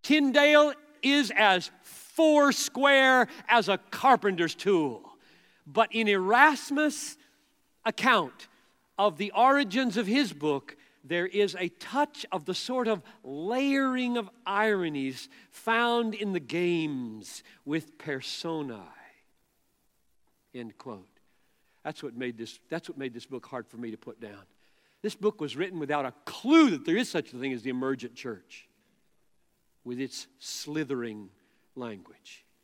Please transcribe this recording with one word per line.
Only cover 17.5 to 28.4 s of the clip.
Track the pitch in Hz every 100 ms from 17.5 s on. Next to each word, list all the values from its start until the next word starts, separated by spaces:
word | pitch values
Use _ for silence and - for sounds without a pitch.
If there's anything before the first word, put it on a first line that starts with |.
| _
with | - 156 - _
personae. | 156 131 - - 170 160 139 110 87 - - _ _ _ _ _ _ _ _ _ _ _ _ _ _
End | 127 113 _
quote. | 135 104 92 _ _ _ _ _ _ _
That's | 151 -
what | 143
made | 117 127 113
this, | 113 - _
that's | 165 -
what | 143
made | 135
this | 117
book | - 127
hard | - 127 110
for |
me | 117 117
to | 107
put | - -
down. | 107 101 95 _ _ _ _ _
This | 208
book | - 208 208
was | 147 135
written | 185 175
without | 143 147
a | 131 _
clue | - - 233 320 294
that | 151
there | 165
is | 165 -
such | 175 -
a | 127
thing | 135
as | 123
the | 123
emergent | 127 131 131 120
church, | - 127 101